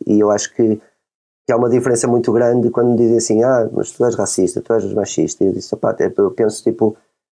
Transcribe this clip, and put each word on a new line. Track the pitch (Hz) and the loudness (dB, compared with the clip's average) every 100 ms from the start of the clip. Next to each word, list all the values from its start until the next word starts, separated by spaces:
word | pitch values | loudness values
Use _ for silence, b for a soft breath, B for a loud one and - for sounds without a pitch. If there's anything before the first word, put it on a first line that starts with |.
| - | 0
e | 107 | 2
eu | 104 | 2
acho | 104 - | 0 -2
que, | - 113 107 | -2 -2 -2
que | - _ _ _ _ _ - | -8 _ _ _ _ _ -2
há | 117 | 0
uma | 120 | 2
diferença | 123 127 117 127 | 2 0 0 0
muito | 120 117 | 0 2
grande | 113 120 123 120 | 2 2 2 0
quando | 123 120 117 | 0 2 2
dizem | 117 113 | 2 2
assim: | 113 107 | 2 2
"Ah, | 123 127 110 | 2 2 0
mas | - 101 | -4 -6
tu | - | -2
és | 123 | -2
racista, | 101 98 - 90 - | 0 -4 0 -2 -2
tu | - | -2
és | 113 98 | -2 -2
machista." | 104 98 - 80 - | -4 -4 -2 -4 0
E | 98 | -2
eu | |
disse: | 90 - | -2 -6
"Opá, | - - - | -6 -4 -2
é, | 92 - | -2 0
eu | 101 | 0
penso, | - 110 - | 0 -2 -2
tipo, | - 110 110 107 b _ _ | -4 0 -2 -2 b _ _